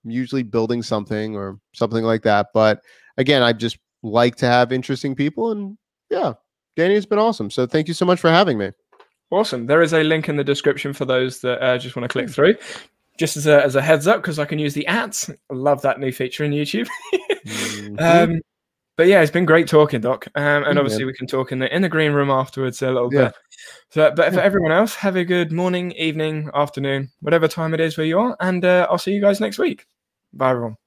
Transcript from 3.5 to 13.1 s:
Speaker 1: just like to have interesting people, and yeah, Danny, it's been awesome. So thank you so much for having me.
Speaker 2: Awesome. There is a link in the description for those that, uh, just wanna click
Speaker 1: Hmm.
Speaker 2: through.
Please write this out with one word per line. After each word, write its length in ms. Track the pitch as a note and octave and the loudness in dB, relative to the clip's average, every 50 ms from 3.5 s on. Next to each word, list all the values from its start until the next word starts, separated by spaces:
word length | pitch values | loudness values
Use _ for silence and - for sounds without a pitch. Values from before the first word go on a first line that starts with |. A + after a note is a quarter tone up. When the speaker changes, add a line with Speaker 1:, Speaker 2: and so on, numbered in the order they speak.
| A#2 | 2
Speaker 1:
just 240 | A2 A#2 A2+ - _ _ _ _ _ | 0 -4 -6 -6 _ _ _ _ _
like 340 | - G#2+ G#2 A#2 A#2+ B2 A#2 | -10 0 2 2 2 2 2
to 80 | - - | 0 0
have 240 | B2 A#2+ B2 B2 A#2+ | 2 4 4 4 2
interesting 440 | C3 B2+ B2 - C3+ B2 - C#3 C3 | 0 -6 -4 -6 -6 -6 -4 -6 -4
people, 360 | B2+ C3+ D3+ D3+ - A3+ A3+ | -2 -4 -4 -2 -4 -4 -4
and 260 | G#3+ G#3 G3+ G3 G#3 _ _ _ _ _ _ _ | -4 -6 -8 -12 -14 _ _ _ _ _ _ _
yeah, 240 | - - E4 D3+ A2 _ _ _ _ _ _ _ _ | -4 -2 -2 -4 -4 _ _ _ _ _ _ _ _
Danny, 200 | - E3 F#3 G3+ | -2 0 2 2
it's 100 | G#3+ G3 | 0 0
been 140 | _ G#3+ G#3 | _ 0 0
awesome. 300 | A3 A#3 A3 - G#2+ G2+ | 2 0 0 -4 -8 -6
So 160 | - - B2+ | -2 -4 -2
thank 220 | A#2+ - D#3 D#3 | 0 0 -2 -2
you 60 | D#3+ E3 | -2 -2
so 120 | - F3+ | 0 2
much 140 | F3+ F3+ F3 | 2 2 2
for 100 | - E3 | 4 4
having 280 | E3 E3+ G3+ F3 B2 | 4 4 4 2 0
me. 140 | G#2+ G2+ G2 - _ _ _ _ _ - _ _ _ _ _ | -2 -4 -6 -8 _ _ _ _ _ -20 _ _ _ _ _
Speaker 2:
Awesome. 340 | F3 G3 A3 - C3+ B2 A#2 | -2 -2 0 -2 -4 -8 -2
There 160 | B2 D3 E3 | 2 4 4
is 120 | E3+ D3+ E3 | 4 4 4
a 100 | D#3+ D#3 | 2 2
link 260 | D3+ D#3+ D#3+ D3+ - | 2 0 0 -2 -4
in 60 | D3+ | -4
the 80 | D3 C#3+ | -2 0
description 500 | C#3+ C#3 C#3 - D3 C#3 C#3 - C#3 C#3 | 0 -2 0 0 0 0 0 -6 -8 -6
for 120 | - C#3+ | -6 -2
those 340 | B2+ B2+ B2+ B2+ C3 B2+ - | 0 0 0 0 -2 -4 -6
that, 200 | - B2 B2 A#2+ C3 | -4 -4 -4 0 0
uh, 140 | B2+ B2+ | 0 0
just 180 | B2 C3 B2 - | 0 -4 -8 -10
wanna 120 | C3 A#2+ | -8 -8
click 200 | B2 - - B3+ | -4 -4 -4 -4
Speaker 1:
Hmm. 40 | G#3+ C3 | -4 0
Speaker 2:
through. 220 | - D3 F#3 A3+ - - - - - - _ _ _ _ _ | 4 4 4 4 2 -4 -18 -18 -18 -20 _ _ _ _ _